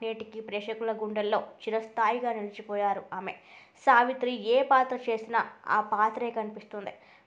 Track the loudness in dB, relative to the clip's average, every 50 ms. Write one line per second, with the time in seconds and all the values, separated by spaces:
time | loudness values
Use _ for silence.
0 | -6 -6 -6 -6 -10 -12 -12 -14 -10 -6 -6 -6 -4 -6 -6 -4 -4 -4 -4 -2
1 | -4 -4 -2 -2 0 2 0 0 -2 -2 -10 -12 -6 -2 -2 -2 -2 -4 -2 0
2 | 2 2 2 0 0 -2 -2 -4 -6 -8 -10 -12 -10 -6 -2 0 0 0 0 -2
3 | -6 -10 -8 -8 -8 -8 -8 -10 -14 -20 -20 -20 -20 -20 _ -2 4 6 6 8
4 | 6 4 2 -2 -2 -2 -2 -2 0 4 4 4 6 6 6 6 6 4 0 -4
5 | -2 -2 -2 -2 -2 -2 0 0 0 -2 -4 -10 -4 0 2 2 2 2 2 2
6 | 2 2 2 0 -4 -4 -4 -4 -6 -6 -8 -14 -14 -14 -12 -12 -10 -12 -12 -14
7 | -18 -20 -20 -20 _